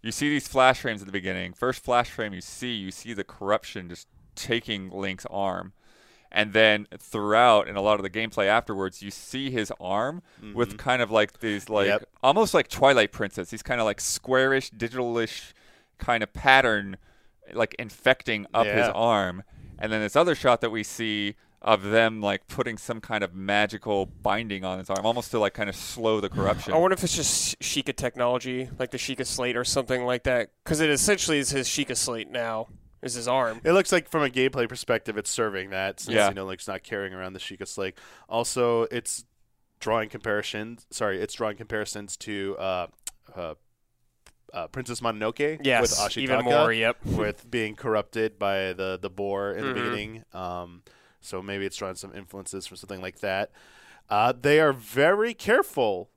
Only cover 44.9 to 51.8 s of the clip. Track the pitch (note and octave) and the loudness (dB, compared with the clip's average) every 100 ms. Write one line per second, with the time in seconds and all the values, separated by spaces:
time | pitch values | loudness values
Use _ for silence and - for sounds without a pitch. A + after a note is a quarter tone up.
44.9 | A#2 A#2+ G#2+ G#2+ A#2 D3 D#3 C3+ A#2+ A2+ | -4 -2 -2 -4 -2 -4 0 2 4 4
45.9 | - G#2 A2+ C3+ C3 B2 D3 A#2+ A2+ A2+ | 2 -2 -2 0 0 4 4 4 4 0
46.9 | - - A2 G#2 - A#2+ A#2+ A2 G#2 B2 | 0 -4 -2 -2 -4 -6 -4 -4 -4 0
47.9 | G#2+ G2+ A2+ A2 G#2 G2+ G2 F#2+ F2+ F#2+ | 0 0 -2 -2 0 0 0 -2 -4 -4
48.9 | F#2 G2 F#2 G2+ G2 G2+ F#2 C3+ B2 A#2+ | -4 -6 -6 -4 -2 -4 -4 -4 -4 -4
49.9 | A#2+ G#2+ A2 _ F#2 F2+ F2+ F2 F2 _ | -4 -8 -14 _ -10 -8 -8 -12 -18 _
50.9 | _ _ _ - F#2 G2 G2 G2 - | _ _ _ -12 -10 -8 -6 -6 -6